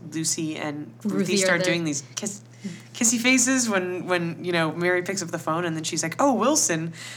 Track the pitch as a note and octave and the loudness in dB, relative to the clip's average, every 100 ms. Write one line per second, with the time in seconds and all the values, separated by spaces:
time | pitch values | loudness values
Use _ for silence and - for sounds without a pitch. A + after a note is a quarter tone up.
0 | D#3+ D#3 D#3+ - D#3 D3+ D#3 D3 D3+ - | -8 -4 -2 -2 -4 -4 -6 -6 -10 -8
1 | G#3+ F#3+ F3+ G3 F#3 F3 F3+ E3+ D#3+ C#3+ | -4 -2 2 2 4 4 2 2 0 -4
2 | - - G#3 - - - G3 - - - | -6 -8 -6 -8 -14 -14 -12 -12 -14 -2
3 | A#3 A#3+ A#3+ C4 B3+ C4 A#3+ G3 F3+ F3+ | 0 2 4 4 4 2 2 2 0 -4
4 | D#3+ F3+ E3+ - F3 F3 E3 E3 F3 F3+ | 0 0 0 -4 0 2 0 0 2 2
5 | F3 G3 E3+ - D#3+ D#3+ F3 D#3+ D#3 D#3+ | 0 -4 -4 -4 -2 0 0 -2 -2 -2
6 | F3+ - C#4 A#3 A#3+ G#3 - D#3+ E3 - | -2 2 2 4 4 4 2 0 -2 -8
7 | - | -14